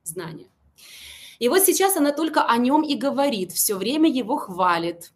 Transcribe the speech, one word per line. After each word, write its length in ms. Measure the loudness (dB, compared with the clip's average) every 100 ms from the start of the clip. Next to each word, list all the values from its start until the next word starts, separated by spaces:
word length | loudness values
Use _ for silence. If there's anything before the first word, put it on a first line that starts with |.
знания. 440 | -14 -10 -10 -12 -18 _ _ _ -20 -20 -20 -20 -18 -2
И 100 | 2
вот 140 | 2
сейчас 340 | 2 2 2 2
она 140 | 0
только 300 | 0 0 0 2
о 120 | 2
нем 260 | 4 2
и 120 | 2 -2
говорит, 560 | -2 0 0 0 -4
все 260 | -4 -2 -2
время 320 | -2 2 2
его 280 | 2 -2 -4
хвалит. 720 | -4 0 2 2 -2 -6 -12